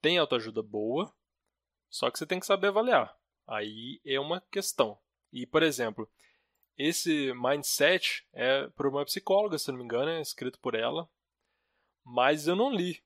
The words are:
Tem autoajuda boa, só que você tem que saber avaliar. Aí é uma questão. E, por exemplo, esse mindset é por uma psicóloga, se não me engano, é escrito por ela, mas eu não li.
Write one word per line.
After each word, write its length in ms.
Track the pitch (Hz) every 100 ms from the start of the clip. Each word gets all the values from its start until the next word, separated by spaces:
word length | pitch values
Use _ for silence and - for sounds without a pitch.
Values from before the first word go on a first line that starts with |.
Tem 160 | 151 175
autoajuda 440 | 147 123 110 107
boa, 520 | 110 107 110 139 214 _ _ _ _ _ _ _ _
só 220 | - 127
que 80 | -
você 60 | 160
tem 140 | 185
que 60 | -
saber 220 | 196 202
avaliar. 500 | 202 247 185 110 _ _ _ -
Aí 520 | 107 107 110 120 - -
é 140 | 135
uma 220 | 143 180 _
questão. 460 | 196 190 - 113 104 _ _ _
E, 140 | 127 123
por 180 | 156
exemplo, 460 | 160 127 117 107 107 _ _ _ _ _ _ -
esse 560 | 147 170 170 151 135
mindset 960 | 123 123 147 139 - 147 185 - - _
é 360 | - 123 135 143
por 200 | - 139
uma 160 | 139 143
psicóloga, 520 | 196 - 190 208 156
se 140 | -
não 60 | 127
me 60 |
engano, 280 | 120 117 143
é 100 | 165
escrito 380 | 147 - 127 -
por 160 | 127 113
ela, 340 | 117 151 165 _ _ _ _ _ _ _ _ _
mas 440 | 127 120 127 151 151
eu 80 | 185
não 160 | 262
li. 320 | 220 180 165